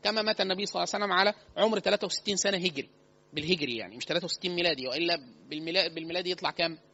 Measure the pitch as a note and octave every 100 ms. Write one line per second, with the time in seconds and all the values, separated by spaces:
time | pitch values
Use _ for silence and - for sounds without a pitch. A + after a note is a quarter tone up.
0 | G#3 G#3+ G#3+ A3 F#3+ F#3+ G3 F3+ F3 G3+
1 | G#3 F3+ G3 G#3 - - G#3 G#3+ G3+ -
2 | F#3+ - - F#3+ G3+ G3 F3+ C#3+ - _
3 | _ _ _ - D3+ F3+ C#3+ A#2 F#2 A2+
4 | - E3 E3+ - F3+ F3 F3 C#3 B2+ C3+
5 | E3+ E3 B2+ - - D#3 D#3+ F3+ F3 E3
6 | D#3+ E3+ F3+ F3+ D3+ - E3 D#3 _